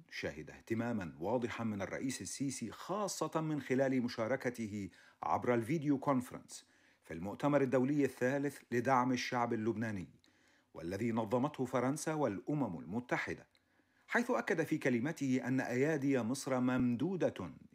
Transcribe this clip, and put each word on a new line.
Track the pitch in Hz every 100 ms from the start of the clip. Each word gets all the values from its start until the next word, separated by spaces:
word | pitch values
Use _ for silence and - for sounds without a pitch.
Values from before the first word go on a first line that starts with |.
| -
شهد | - 92 78 76
اهتمامًا | - - 113 117 110 85 67
واضحًا | 87 123 117 -
من | 110 101
الرئيس | - 73 131 -
السيسي، | 98 - 139 131 110
خاصة | - - 196 196 - 156 160
من | 156 151
خلال | - 127 135 131
مشاركته | 120 - 110 131 127 120 110 104 95 - - _
عبر | - 95 117
الفيديو | 120 110 165 143 139
كونفرنس | 143 131 123 - - - - _ _ _
في | -
المؤتمر | 82 95 - 143 147
الدولي | 127 131 127 147 131
الثالث | - 123 143 143 - -
لدعم | 123 123 131 127
الشعب | 123 - 123 117
اللبناني، | 117 110 104 113 101 85 - _ _ _ _ _
والذي | - 82 95 120
نظمته | 113 107 123 143 - 127
فرنسا | 131 123 151 -
والأمم | 156 135 98 - 147 120 80
المتحدة، | 64 110 123 165 - 85 - _ _ _ _ _ -
حيث | 233 247
أكد | 226 - 160
في | 156 151
كلمته | 139 120 135 160 139 127 123
أن | 131
أيادي | 117 123 143 156 139 135
مصر | 110 135 - 127
ممدودة | 127 127 123 117 160 190 143 - 82 64 -